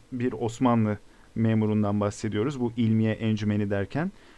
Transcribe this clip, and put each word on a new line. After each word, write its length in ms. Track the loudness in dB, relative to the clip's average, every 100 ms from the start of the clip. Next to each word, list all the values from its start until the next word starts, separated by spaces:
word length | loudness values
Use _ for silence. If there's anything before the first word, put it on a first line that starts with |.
| -12
bir 200 | -4 -4
Osmanlı 640 | -2 -4 0 2 4 2 -2 -8 -20 -10
memurundan 640 | -2 2 2 2 2 2 0
bahsediyoruz. 600 | 0 -2 -4 -2 -2 -2
Bu 120 | -4 0
ilmiye 360 | 2 4 2
encümeni 580 | 0 -2 0 0 0 0
derken, 420 | -2 -2 -4 -6 -8 -20